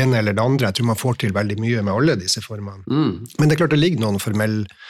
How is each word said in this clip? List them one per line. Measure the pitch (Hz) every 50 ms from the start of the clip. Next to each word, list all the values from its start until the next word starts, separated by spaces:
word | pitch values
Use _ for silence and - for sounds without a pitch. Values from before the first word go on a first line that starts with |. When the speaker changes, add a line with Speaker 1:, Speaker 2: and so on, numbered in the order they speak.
| 131
Speaker 1:
ene | 131 127 113
eller | 107 107 101
det | 107 113
andre. | 131 135 139 127
Jeg | 101 95
tror | - 117
man | 120 110
får | - - 131 117 -
til | - 107 95
veldig | 101 107 104 101 101
mye | 110 117 120 113 101
med | 101 95
alle | 107 139 165 139
disse | 101 90 92 - 113 -
formene. | - 110 101 98 98 98 95 92 -
Speaker 2:
Mm. | 127 147 156 120 92 87 113 - - -
Speaker 1:
Men | 147 151
det | 156
er | 151 170
klart | 151
det | 151 147
ligger | 156 180 170 113
noen | 110 107 101 98
formell-, | - 120 104 104 107 107 107 107 104 - - - - -